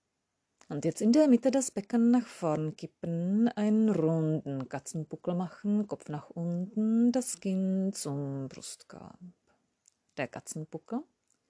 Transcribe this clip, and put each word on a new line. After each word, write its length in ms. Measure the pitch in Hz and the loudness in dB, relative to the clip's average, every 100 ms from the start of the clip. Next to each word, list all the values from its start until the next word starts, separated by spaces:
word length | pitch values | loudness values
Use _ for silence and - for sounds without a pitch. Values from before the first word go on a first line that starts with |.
| _ _ _ _ _ _ - | _ _ _ _ _ _ -10
Und 160 | 165 | -4
jetzt 160 | 165 - | -4 0
in 120 | 214 | 4
der 140 | 285 302 | 6 6
Mitte 240 | 240 262 | 6 4
das 200 | 269 - | 2 0
Becken 400 | - - 233 233 | -6 -2 2 4
nach 160 | 240 233 | 4 0
vorn 500 | - 165 151 156 - | -4 -2 0 -2 -6
kippen, 720 | 160 _ 170 170 175 208 233 | -14 _ -6 -2 0 2 2
einen 400 | - 208 214 220 | 2 2 4 4
runden 800 | 170 160 165 156 156 143 135 127 | 4 2 2 2 0 -2 -6 -6
Katzenbuckel 680 | 135 - 165 151 156 - | -10 -8 -8 -8 -8 -4
machen, 520 | 180 180 - 208 208 208 | -4 -4 -6 -2 -2 -2
Kopf 240 | - - | -8 -8
nach 180 | 147 - | -10 -10
unten, 840 | 170 170 175 190 214 220 226 240 | -6 -4 -4 -4 -2 2 4 4
das 280 | 254 - - | 2 -2 -6
Kinn 540 | 196 190 190 190 190 | -2 0 0 0 0
zum 540 | - 151 143 139 139 131 | -4 -6 -4 -4 -6 -8
Brustkorb. 680 | - - - - - - - 180 - _ _ _ _ _ _ _ - | -12 -16 -18 -18 -18 -18 -20 -20 -20 _ _ _ _ _ _ _ -8
Der 100 | 143 | -8
Katzenbuckel. 720 | - - 160 156 160 - 240 - _ _ _ | -8 -12 -12 -10 -12 -8 -10 -10 _ _ _